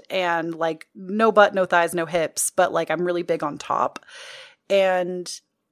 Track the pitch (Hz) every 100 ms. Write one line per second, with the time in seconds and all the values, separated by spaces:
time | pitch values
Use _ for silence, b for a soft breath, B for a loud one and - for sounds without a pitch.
0 | - 190 180 170 165 160 165 160 - 214
1 | 185 208 220 208 208 202 180 175 170 175
2 | 160 170 156 - - - 180 165 160 160
3 | 180 175 170 165 151 143 - - - -
4 | B B B B B B - 196 190 185
5 | 180 180 175 - _ _ _